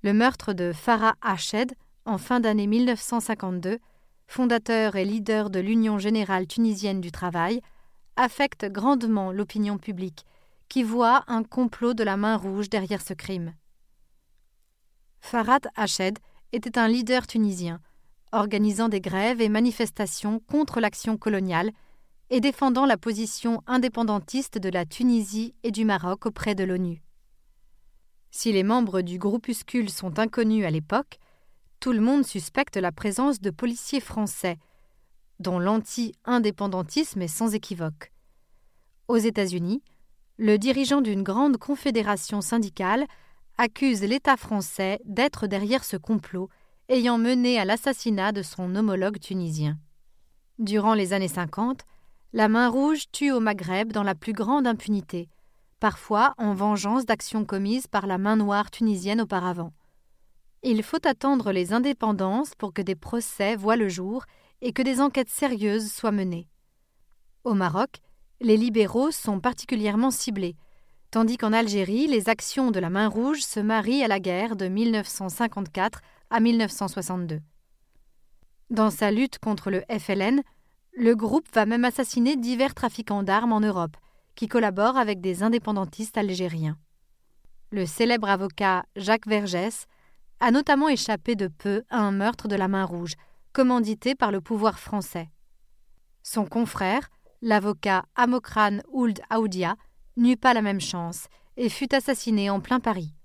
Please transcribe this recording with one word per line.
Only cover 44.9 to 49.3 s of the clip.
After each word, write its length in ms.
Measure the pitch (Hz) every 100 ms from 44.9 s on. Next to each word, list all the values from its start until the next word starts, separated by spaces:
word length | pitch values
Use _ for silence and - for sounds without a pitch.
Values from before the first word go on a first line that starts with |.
| 208
d'être 420 | - 202 269 - 208
derrière 380 | 196 208 262
ce 140 | - 190
complot, 500 | 156 220 - 185 185 _ _ _ -
ayant 300 | 254 240 233
mené 400 | 233 254 247 240
à 60 | 190
l'assassinat 640 | 226 - 254 240 208 190
de 80 | 208
son 340 | 165 - 180 190
homologue 440 | 214 190 190 202
tunisien. 560 | -